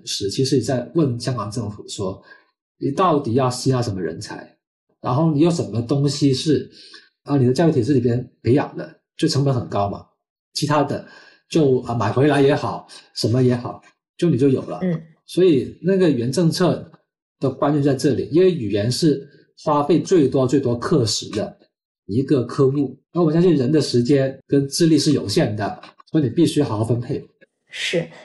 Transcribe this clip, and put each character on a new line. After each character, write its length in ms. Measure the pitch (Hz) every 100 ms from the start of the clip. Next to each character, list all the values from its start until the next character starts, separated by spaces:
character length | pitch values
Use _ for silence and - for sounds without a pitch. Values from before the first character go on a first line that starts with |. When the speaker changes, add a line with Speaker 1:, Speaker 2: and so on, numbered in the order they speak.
Speaker 1:
时， 240 | - - 98
其 160 | -
实 120 | 131 139
你 60 |
在 280 | 123 127 120 170
问 220 | 139 117
香 160 | - 123
港 120 | 101
政 220 | 120 104
府 160 | - -
说， 340 | - 95 95 - - _ _ _ -
你 120 | 135
到 300 | 143 185 147
底 140 | 117
要 140 | 117 127
吸 220 | 123 135
纳 100 | 127
什 140 | 110
么 80 | 95
人 180 | 82 80
才？ 380 | - 92 - _ _ _ _ _
然 140 | 123
后 180 | 127 160
你 60 | 143
有 100 | 170
什 140 | 165 101
么 100 | 113
东 280 | 113 139 143
西 260 | - 143
是， 340 | 127 160 135 - - - - _ _
啊， 140 | - 143
你 100 | 120
的 60 |
教 160 | 127 170
育 40 |
体 80 | 135
制 100 | 117
里 60 | 135
边 280 | 120 123 - _
培 120 | 113
养 220 | 139 - -
的， 240 | - - _ -
就 120 | 160
成 160 | 131
本 100 | 139
很 140 | 123 85
高 200 | 104 92
嘛。 160 | 85 - _ _ _ _
其 120 | - 147
他 160 | 147
的 240 | 135 - - - - _ -
就， 320 | 165 143 127
啊， 140 | -
买 160 | 123 101
回 140 | 123 147
来 140 | 139
也 140 | 139
好， 320 | 139 113 - - - -
什 140 | - 110
么 140 | 123
也 120 | 123
好， 260 | 120 113 - _ _ _ -
就 120 | 170
你 80 | 123
就 100 | 139
有 140 | 127
了。 160 | - -
Speaker 2:
嗯。 200 | 185 160 - _ -
Speaker 1:
所 180 | 170
以 340 | 185 139 104 -
那 140 | 170 190
个 140 | 180
语 80 | 123
言 120 | 117
政 200 | 139 165
策 400 | - 175 - - _ _ _ _ -
的 80 | 139
关 220 | - 147
键 100 | 147
在 120 | 139
这 200 | 135 143
里， 140 | 113 -
因 100 | 147
为 100 | 185
语 180 | 151 104
言 200 | 104 110
是 360 | 123 165 131 - - _ _
花 180 | - 147
费 180 | 147 165
最 280 | - 185 127
多 180 | 135 127
最 140 | 143
多 180 | 123 120
课 260 | - 160 110
时 240 | - -
的 260 | 107 - - _ _ _ _ -
一 160 | 107
个 200 | 139 143
科 240 | 117 - 135
目， 300 | 143 135 - _
而 100 | -
我 100 | 160
相 80 | 160
信 140 | 185
人 160 | 147 123
的 100 | 156
时 220 | - 120
间 360 | 120 139 135 - -
跟 220 | 143 139
智 180 | - 170
力 120 | 151
是 140 | 156
有 140 | 131 98
限 260 | 175 131 104
的， 240 | 98 - - _ _
所 100 | 165
以 40 |
你 60 | 127
必 140 | 165
须 180 | 156 151
好 140 | 139 104
好 80 |
分 160 | 110 120
配。 240 | - 123 - _ _ _ _
Speaker 2:
是， 380 | - - 175 - -